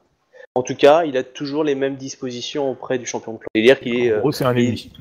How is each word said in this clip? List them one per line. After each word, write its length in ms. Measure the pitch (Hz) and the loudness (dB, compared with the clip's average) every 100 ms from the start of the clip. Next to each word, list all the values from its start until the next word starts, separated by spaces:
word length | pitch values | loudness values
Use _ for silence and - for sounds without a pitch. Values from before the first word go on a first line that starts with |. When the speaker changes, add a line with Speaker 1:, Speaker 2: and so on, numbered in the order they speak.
| _ _ _ - - 127 | _ _ _ -20 -6 -4
Speaker 1:
En 60 | |
tout 120 | 127 131 | -4 4
cas, 260 | 143 160 | 6 6
il 140 | 160 127 | 4 -2
a 60 | 127 | -6
toujours 400 | - 147 147 151 | -10 -6 -2 -2
les 100 | 135 | 0
mêmes 220 | 139 135 | -2 -4
dispositions 720 | 135 - 131 120 - 151 139 | -12 -10 -10 -8 -8 -6 -4
auprès 260 | 117 - 127 | -6 -6 -6
du 80 | 113 | -6
champion 280 | 113 - | -10 -10
de 60 | 110 | -14
clan. 80 | - | -4
C'est-à-dire 240 | 110 113 135 | 4 6 4
qu'il 180 | 127 120 120 | 2 0 0
est, 100 | 107 | 0
Speaker 2:
En 40 | |
gros, 120 | 143 | -2
c'est 140 | - 131 | -2 0
un 100 | 123 | 2
Speaker 1:
euh, 40 | |
il, 60 | 120 | 0
Speaker 2:
ennemi. 220 | 101 - - | -2 -10 -10